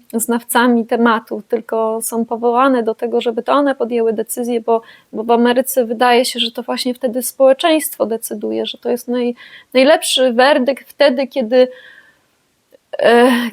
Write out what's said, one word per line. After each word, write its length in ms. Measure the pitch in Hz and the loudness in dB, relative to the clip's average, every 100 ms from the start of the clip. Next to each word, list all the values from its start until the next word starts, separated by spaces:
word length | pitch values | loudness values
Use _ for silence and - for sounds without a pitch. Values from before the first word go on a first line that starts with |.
| _ | _
znawcami 720 | 226 233 233 - 240 247 240 226 | -6 -4 -4 -2 0 2 2 0
tematu, 580 | 240 233 220 233 214 - | 0 2 0 -4 -12 -6
tylko 500 | 226 220 226 220 226 | -6 -4 -4 -2 -4
są 240 | 233 233 233 | -6 -6 -6
powołane 580 | 226 233 240 269 254 | -4 0 2 2 2
do 120 | 226 220 | -2 -4
tego, 260 | 240 233 | -4 -2
żeby 220 | 240 226 | -2 -4
to 100 | 233 | 0
one 220 | 269 285 269 | 0 0 -2
podjęły 380 | 233 240 226 | -4 -2 -2
decyzję, 480 | 220 220 - 240 233 | -2 -6 -6 -4 -4
bo, 200 | 220 226 - - _ | -2 -2 -4 -18 _
bo 100 | 214 | -8
w 80 | 226 | 0
Ameryce 540 | 233 240 247 262 269 226 | 2 2 2 0 -2 -2
wydaje 400 | 226 247 240 254 | 0 2 2 0
się, 140 | 240 | -4
że 120 | 233 | -8
to 120 | 240 | -8
właśnie 300 | 233 254 254 | -8 -6 -6
wtedy 300 | 247 208 233 | -4 -4 -4
społeczeństwo 840 | 240 - 269 262 339 311 302 - 208 | -6 2 2 4 2 0 -2 -4 -4
decyduje, 600 | 220 - 214 220 220 220 | -4 -8 -8 -6 -6 -6
że 120 | - | -8
to 120 | 240 | -6
jest 180 | 240 - | -6 -4
naj-, 280 | 247 240 240 - - _ | -4 -4 -6 -16 -20 _
najlepszy 600 | 254 269 349 - - 254 | 2 4 4 2 0 2
werdykt 560 | 233 262 302 254 254 - | 4 4 4 2 -2 -8
wtedy, 380 | - 294 254 262 | 0 2 2 -2
kiedy, 400 | 277 220 254 254 - - - _ _ _ _ _ _ _ _ _ - | -4 0 2 2 0 -20 -20 _ _ _ _ _ _ _ _ _ -2
e, 320 | - 240 247 240 240 | 4 6 4 2 -2